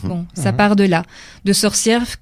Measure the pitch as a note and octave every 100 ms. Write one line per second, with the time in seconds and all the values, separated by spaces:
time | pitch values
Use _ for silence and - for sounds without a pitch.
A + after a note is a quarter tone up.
0 | F#2+ F3 F3 - E3 A#2+ G#3 G3+ G3 E3
1 | - - - - F#3+ G3 G#3 G3+ A3 A#3
2 | A#3+ -